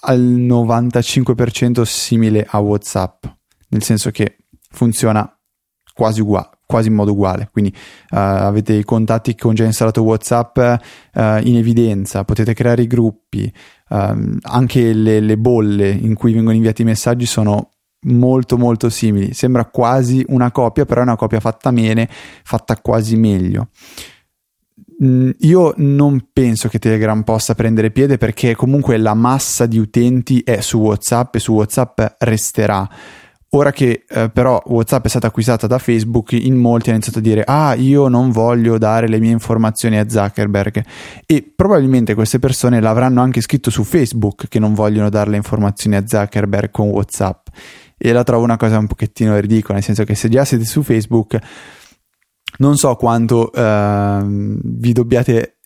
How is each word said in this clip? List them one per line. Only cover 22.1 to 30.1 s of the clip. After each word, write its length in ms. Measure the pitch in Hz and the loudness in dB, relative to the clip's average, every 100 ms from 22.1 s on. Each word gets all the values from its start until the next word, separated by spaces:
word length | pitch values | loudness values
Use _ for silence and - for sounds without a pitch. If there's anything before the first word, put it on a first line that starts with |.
| - - - | -6 -20 -20
fatta 320 | - 117 - 113 | -6 -6 -4 -4
quasi 380 | - 113 107 113 | -2 -2 0 2
meglio. 520 | 110 95 90 101 113 _ - - - _ _ _ _ _ _ _ - - | 2 0 -2 -4 -6 _ -20 -20 -20 _ _ _ _ _ _ _ -16 -2
Mm, 280 | 131 127 127 - | 2 2 0 2
io 340 | 156 180 165 - | 4 4 4 2
non 500 | 143 143 143 135 - | 0 2 2 2 -2
penso 360 | - 123 110 113 | 0 0 0 -2
che 80 | 113 | -2
Telegram 460 | 110 110 110 107 | 0 0 0 0
possa 320 | 110 110 - 113 | 0 -2 -2 0
prendere 340 | 110 110 110 | 0 2 0
piede, 300 | 127 139 131 | 2 2 2
perché 360 | 110 - 123 113 | -2 0 -2 0
comunque 420 | 123 143 131 113 | 0 0 2 2
la 180 | 110 110 | 2 2
massa 500 | 120 135 - - 117 | 2 0 -2 -2 0
di 140 | 110 | 0
utenti 600 | 107 117 120 | 0 0 2